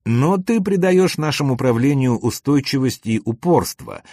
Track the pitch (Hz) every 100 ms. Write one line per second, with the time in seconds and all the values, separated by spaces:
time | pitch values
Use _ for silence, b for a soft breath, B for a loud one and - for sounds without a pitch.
0 | 110 117 147 196 185 226 196 190 185 185
1 | 185 - 151 - 139 120 131 113 135 139
2 | 131 117 117 - - 143 135 139 131 -
3 | 110 110 - 117 175 160 87 - - -
4 | B